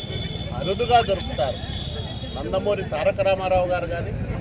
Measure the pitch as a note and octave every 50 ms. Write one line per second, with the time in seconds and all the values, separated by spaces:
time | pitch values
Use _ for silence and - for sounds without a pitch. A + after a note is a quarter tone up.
0 | - - - - - - - - - - - - - E3+ G3 G3 A#3+ A#3 A#3+ A#3
1 | A3+ G3 G3 F3+ - A#3+ - D3+ D3+ C3 A2+ - - - - - - - - -
2 | - - - - - - - - C#3+ F3 F#3 F#3+ G3 G#3 G3+ G3 F#3 - - D3
3 | D#3+ F#3+ G3 F#3+ F#3+ F#3+ F#3+ F#3 F#3+ F#3 F#3 F#3 F3+ F3+ F3+ F3 F3 E3+ E3+ E3+
4 | E3 - - - - - - -